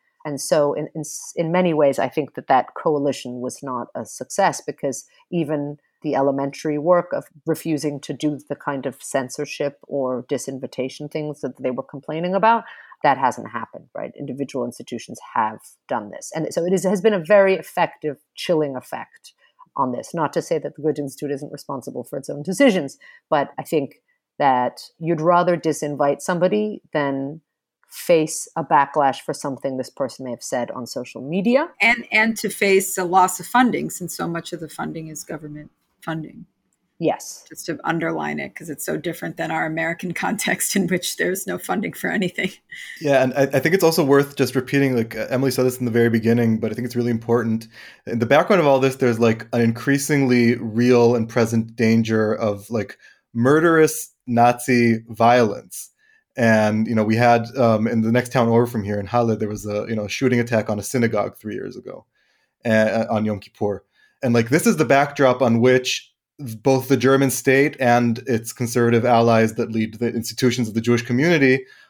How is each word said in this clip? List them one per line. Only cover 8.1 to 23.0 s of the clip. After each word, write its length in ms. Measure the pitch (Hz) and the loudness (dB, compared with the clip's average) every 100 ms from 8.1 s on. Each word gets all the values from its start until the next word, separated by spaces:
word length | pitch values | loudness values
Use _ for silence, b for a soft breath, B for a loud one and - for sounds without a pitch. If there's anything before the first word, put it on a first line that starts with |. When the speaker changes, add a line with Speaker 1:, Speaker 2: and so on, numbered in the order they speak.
Speaker 1:
do 260 | 135 151 143 - | -4 -4 -4 -8
the 60 | 143 | -8
kind 300 | - 139 131 | -6 -6 -6
of 180 | - | -10
censorship 760 | - 135 127 - 147 - 143 - | -6 -4 -4 -8 -8 -6 -6 -8
or 420 | - 143 127 127 123 | -8 -4 -4 -4 -6
disinvitation 800 | 139 - 131 127 - 131 - 147 | -6 -6 -10 -10 -8 -8 -8 -10
things 300 | 160 151 147 | -8 -8 -8
that 200 | 135 - | -10 -6
they 100 | 131 | -6
were 120 | 127 | -6
complaining 500 | - 135 - 156 180 | -10 -12 -10 -6 -2
about, 300 | 190 220 226 - B B B | 2 2 2 -2 B B B
that 140 | 147 131 | 0 2
hasn't 340 | 131 - 110 | 0 -2 -8
happened, 360 | 117 - - - | -10 -12 -16 -16
right? 200 | - - - | -12 -12 -10
Individual 460 | 139 139 131 131 | -10 -8 -8 -6
institutions 560 | 120 - 120 120 - 117 - 120 | -8 -10 -12 -12 -12 -18 -8 -4
have 240 | 110 110 - _ - | -4 -4 -18 _ -8
done 220 | 120 104 | -8 -8
this. 220 | - - | -14 -10
And 180 | 160 156 | -6 -6
so 120 | 165 175 | -4 -2
it 80 | |
is, 100 | 190 180 | 0 0
has 160 | 196 | 0
been 120 | 214 | 2
a 60 | 196 | 0
very 360 | 156 202 196 185 | 4 6 6 2
effective 640 | - - 165 - 151 135 _ | -2 -2 -2 -2 -8 -8 _
chilling 420 | - - 160 143 127 | -8 -2 0 0 -4
effect 580 | - - - _ - _ b b b - | -10 -14 -14 _ -20 _ b b b -4
on 140 | 127 | -2
this. 220 | 123 - | -4 -6
Not 200 | 170 147 | -4 -2
to 80 | 170 | -2
say 160 | - 156 | -2 -4
that 160 | 147 151 | -6 -4
the 60 | |
Goethe 180 | 151 147 | -4 -2
Institute 320 | 139 - 143 | -6 -8 -8
isn't 200 | 135 147 | -8 -10
responsible 520 | 143 - 135 - 131 | -14 -10 -10 -10 -12
for 140 | 120 143 | -10 -10
its 120 | 143 | -10
own 140 | 147 | -10
decisions, 540 | 151 185 277 185 139 - | -4 2 4 2 -2 -10